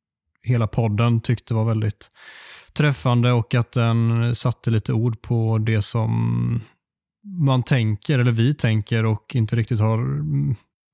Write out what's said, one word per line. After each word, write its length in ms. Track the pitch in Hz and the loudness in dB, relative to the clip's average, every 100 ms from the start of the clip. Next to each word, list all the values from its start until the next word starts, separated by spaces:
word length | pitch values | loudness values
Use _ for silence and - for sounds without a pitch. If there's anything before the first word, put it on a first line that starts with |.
| _ _ _ _ | _ _ _ _
hela 240 | 113 120 107 | -2 0 0
podden, 540 | - 113 104 117 113 | 0 0 2 2 2
tyckte 340 | - 117 - | 0 -4 -2
var 100 | 113 | -2
väldigt 460 | 113 110 107 - - - - - - - - | 0 0 -2 -6 -14 -20 -20 -20 -20 -20 -12
träffande 600 | - 147 131 127 120 123 | 0 0 2 0 2 4
och 220 | 120 - | 2 0
att 180 | 123 113 | -2 0
den 640 | 127 117 113 117 117 117 | 0 0 2 2 0 0
satte 360 | 120 127 - - | -2 -4 -2 0
lite 220 | 110 - | -2 0
ord 300 | 117 120 110 | -2 -2 -4
på 360 | - 117 113 110 | -2 0 0 0
det 240 | 107 110 | 0 0
som 760 | - 117 113 113 117 117 - 117 - _ _ _ _ _ 208 180 139 | 0 -2 -2 0 0 0 -2 -4 -6 _ _ _ _ _ -12 -2 0
man 160 | 127 | 0
tänker, 560 | - 135 110 104 - 135 | 0 0 0 -2 -2 2
eller 140 | 123 | 2
vi 220 | 113 120 | 2 2
tänker, 500 | 147 117 107 - 113 | 2 0 0 0 0
och 300 | 110 107 - | 0 -2 -2
inte 220 | 123 107 117 | -2 0 0
riktigt 240 | 110 113 | 0 0
har, 180 | 110 113 | 2 0
mm, 560 | 131 143 151 139 143 117 _ _ _ | -2 -4 -2 -2 -2 -4 _ _ _